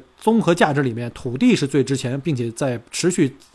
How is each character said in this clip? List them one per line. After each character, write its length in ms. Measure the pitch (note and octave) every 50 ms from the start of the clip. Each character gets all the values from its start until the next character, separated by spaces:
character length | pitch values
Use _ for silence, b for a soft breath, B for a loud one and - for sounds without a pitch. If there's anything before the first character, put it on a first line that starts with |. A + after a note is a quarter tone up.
| - _ _ _
综 220 | - G#3 A3+ A3+
合 120 | E3+ E3+ F3
价 200 | F3 A#3 E3 C#3+
值 100 | D3 C#3+
里 100 | C3 A2+
面， 160 | A#2 A#2+ A#2+
土 260 | - - - B2+ A#2 B2
地 180 | A#3+ B3+ G#3+
是 100 | - D3+
最 160 | B2+ - D3
值 140 | B2+ - C#3
钱， 240 | C3 - B2 B2 C#3+
并 160 | C3+ E3+ D3+
且 160 | A#2+ A#2+ A#2
在 280 | A2+ - D3+ C3+ B2 A2 - -
持 180 | - - - F3
续 280 | F3+ - D#3+ C3 - - - _ _